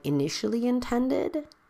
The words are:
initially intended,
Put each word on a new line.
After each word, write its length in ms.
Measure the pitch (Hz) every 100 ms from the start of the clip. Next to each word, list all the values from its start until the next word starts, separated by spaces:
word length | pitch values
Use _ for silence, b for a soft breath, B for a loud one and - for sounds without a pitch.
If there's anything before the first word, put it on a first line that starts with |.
initially 640 | 143 143 147 - 214 233 240
intended, 800 | 247 247 240 254 277 - 302 294 - _